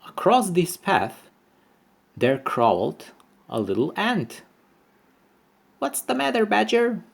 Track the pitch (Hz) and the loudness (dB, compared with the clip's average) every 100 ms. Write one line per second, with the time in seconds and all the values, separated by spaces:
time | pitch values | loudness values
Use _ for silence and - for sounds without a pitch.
0 | - - - 240 208 175 170 - - 185 | -16 -2 2 2 2 0 -2 -4 0 0
1 | 95 - - _ _ _ _ _ _ _ | 0 -8 -20 _ _ _ _ _ _ _
2 | _ - 123 135 131 - 117 90 110 - | _ -2 0 0 -2 0 2 2 0 -6
3 | - - _ _ _ 113 101 98 139 - | -14 -20 _ _ _ -6 -2 0 -2 0
4 | 208 240 120 - - _ _ _ _ _ | -2 -2 -4 -10 -20 _ _ _ _ _
5 | _ _ _ _ _ _ _ _ 277 - | _ _ _ _ _ _ _ _ -6 -6
6 | - 254 269 254 214 208 214 233 240 220 | -4 -2 0 2 2 2 2 2 2 -2
7 | - | -8